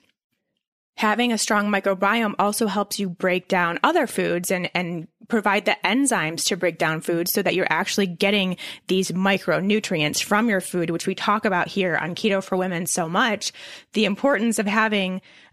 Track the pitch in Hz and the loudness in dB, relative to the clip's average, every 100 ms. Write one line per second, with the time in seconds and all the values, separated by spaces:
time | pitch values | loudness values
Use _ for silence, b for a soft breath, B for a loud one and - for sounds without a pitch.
0 | _ _ _ _ _ _ _ _ _ - | _ _ _ _ _ _ _ _ _ -2
1 | 220 214 240 226 - 208 208 196 196 190 | 0 2 2 0 2 0 2 0 0 2
2 | 196 233 220 - 202 208 220 196 202 - | 2 2 0 2 0 2 0 0 -2 -2
3 | 196 175 185 180 - 185 170 170 277 339 | -4 -2 0 0 0 0 2 2 2 2
4 | 269 - 175 175 175 185 175 180 175 175 | 0 0 0 0 -2 -2 -2 -4 -4 -6
5 | 160 _ - 226 202 202 214 - 175 247 | -10 _ -4 0 2 2 0 0 2 2
6 | 277 202 156 165 - 190 180 165 160 160 | 2 2 0 -2 -2 0 -2 0 0 0
7 | 165 170 175 - 180 170 - 160 185 - | 0 0 0 0 0 0 2 0 0 0
8 | 196 165 196 208 185 180 B B - 185 | -2 0 0 2 0 -4 B B 0 0
9 | 185 175 190 190 - 156 190 208 - 170 | 0 0 2 2 0 0 2 0 0 0
10 | 151 - - 208 233 190 - 180 165 165 | 0 -2 0 2 2 0 0 -2 -2 -2
11 | - 185 - 208 214 180 165 196 185 160 | -2 -2 0 0 0 0 0 -2 0 0
12 | 156 175 214 196 190 185 185 170 - - | -2 -2 0 0 0 -2 -2 -2 -4 -4
13 | 165 185 247 208 - B B B B 247 | -2 0 0 -2 -6 B B B B 0
14 | 202 202 277 277 233 220 202 214 220 208 | 0 2 2 2 2 0 0 2 2 0
15 | 185 185 B B B | -2 -4 B B B